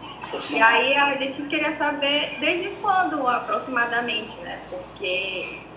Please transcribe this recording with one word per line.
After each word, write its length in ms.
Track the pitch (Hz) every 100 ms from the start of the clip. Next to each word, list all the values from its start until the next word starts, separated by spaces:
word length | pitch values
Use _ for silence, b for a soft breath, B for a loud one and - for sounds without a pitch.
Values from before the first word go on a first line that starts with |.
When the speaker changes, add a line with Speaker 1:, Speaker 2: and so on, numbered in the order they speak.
Speaker 1:
E 260 | - - -
Speaker 2:
profissional. 380 | 185 - 285 226
Speaker 1:
aí 260 | 226 254
a 200 | 285 285 269
gente 260 | 269 -
queria 280 | 285 320 302
saber 640 | 302 294 285 285 294 294 -
desde 300 | 302 349 381 -
quando, 440 | 415 370 349 302 254
aproximadamente, 1120 | - - 160 262 247 233 233 240 117 - -
né? 200 | 175 - -
Porque, 880 | - - - 180 185 196 381 - 160 -